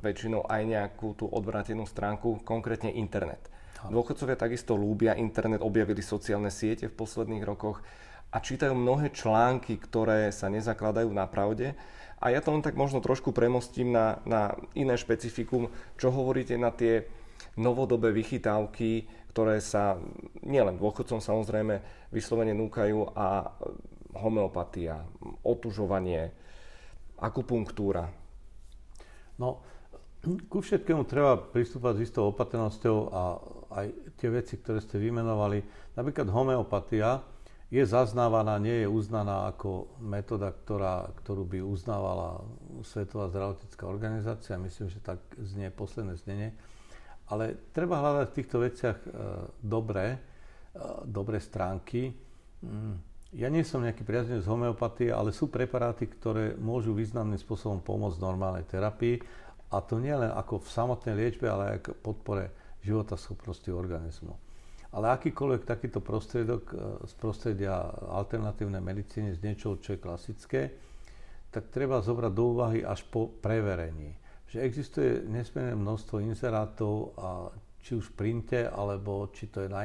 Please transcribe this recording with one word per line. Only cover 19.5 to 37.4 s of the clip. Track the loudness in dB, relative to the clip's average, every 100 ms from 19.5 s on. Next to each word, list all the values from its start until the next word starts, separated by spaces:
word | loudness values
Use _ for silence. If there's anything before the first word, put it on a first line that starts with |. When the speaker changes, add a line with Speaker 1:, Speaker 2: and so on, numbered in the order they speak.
| 4
Speaker 1:
sa | 2 2 4 2 -4 -10 -12 -8
nielen | 2 6 6 4
dôchodcom | 0 0 -2 -2
samozrejme | 0 0 2 0 0 -2 -4 -16 -6
vyslovene | -4 0 2 4 2
núkajú | 0 2 2 4 2 0
a | 2 2 0 -6 -8 -8 -12 -16 -12 -2
homeopatia, | 2 4 2 0 -4 -4 -4 -4 -8 -10 -10 -2
otužovanie, | 0 2 0 0 2 2 2 0 -2 -8 -16 -16 -16 -16 -16 -14 -14 -6
akupunktúra? | -4 -2 0 0 0 0 2 2 0 -6 -14 -16 -16 -16 -16 -18 -16 -16 -16 -18 -14 -4
Speaker 2:
No, | -4 -4 -10 -18 -16 -18 -16 -6
ku | -2 -2 0 -2
všetkému | 2 2 4 4
treba | 4 6 8 8
pristúpať | 4 2 2 2 2 2
s | 2
istou | 4 4
opatrnosťou | 4 0 0 0 2 4 4 2
a | 0 0 -2 -8 -14 -8 -4
aj | -4 -6 -14 -2
tie | 0
veci, | 0 -2 -6
ktoré | -2 -2
ste | 0 0
vymenovali, | 2 2 2 4 4 2 -2 -10 -10 -4
napríklad | -2 0 2
homeopatia | 4 4 4 2 0 2 2 4 2 -2 -16